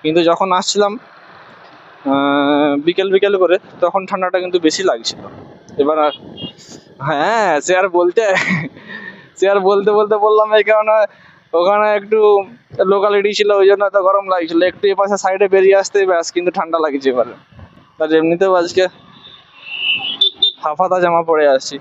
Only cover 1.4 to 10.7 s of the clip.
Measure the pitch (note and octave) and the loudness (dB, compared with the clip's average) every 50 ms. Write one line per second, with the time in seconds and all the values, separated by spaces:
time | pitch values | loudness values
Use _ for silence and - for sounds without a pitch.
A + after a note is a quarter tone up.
1.4 | - - - - - - - - - - - - - C#3 C3+ C#3 C#3 C#3+ C#3 C#3+ | -20 -20 -20 -20 -20 -20 -20 -20 -20 -20 -20 -10 -4 -2 -2 0 0 0 0 0
2.4 | C#3+ C#3+ D3 C#3+ D3 D3 C#3+ C#3+ D3 E3+ F3+ - F#3+ G3 F#3+ G3 G3+ G3+ G3+ F#3+ | 0 0 2 2 2 0 0 -2 -2 -2 -2 -2 -2 0 0 2 2 2 2 2
3.4 | F#3 E3 F3 G3+ - - - - F3+ F3 E3+ G3 F#3+ F#3 G3 F#3 F#3 F3+ F#3 F#3 | 2 2 2 -2 -2 -12 -4 -2 -2 -2 -2 -4 -4 -4 -6 -4 -4 -2 -2 -4
4.4 | F#3 F#3 F3+ F3 D#3+ D#3 - - F#3+ F3+ B2+ A2+ A2+ - - - G#2 G2 - - | -4 -2 -2 0 0 0 0 0 -2 -2 -2 -2 -6 -10 -12 -12 -18 -18 -18 -20
5.4 | - - - - - - - - C#3 C#3+ D#3 D#3 D3+ D3+ - - - F#2 - - | -20 -20 -20 -20 -20 -14 -4 -2 -2 0 0 0 0 -2 -2 -6 -18 -20 -18 -16
6.4 | - - - - - - - - _ - - - C#3 D3 D#3 C#3+ D#3 F#3+ A3+ A3+ | -16 -16 -16 -20 -20 -20 -20 -20 _ -20 -18 -10 -6 -6 -4 -2 -2 0 0 0
7.4 | G#3+ F#3 D#3 D3 - - F#3 F#3 F#3+ F#3+ E3+ F3 F3 F3 F3 A3+ A3 G3+ F#3+ F#3 | 0 0 0 -2 0 0 0 0 0 0 2 2 0 2 2 0 0 2 0 -2
8.4 | - - F#3 D3+ E3 - - - - - - - - - - - - - _ - | -2 -2 -4 -4 -6 -10 -14 -18 -20 -18 -18 -16 -16 -18 -20 -20 -20 -20 _ -2
9.4 | F#3 G3 G3+ G3+ F#3 F#3+ G#3 G3 G3 G#3+ G#3 G#3 G#3 G3+ A3 G#3 G#3 G#3+ G#3+ G#3+ | 0 0 0 2 2 2 0 2 0 0 0 0 0 0 0 0 2 2 4 2
10.4 | G#3+ G#3+ G#3+ G#3+ G3+ G3+ | 2 2 2 0 2 2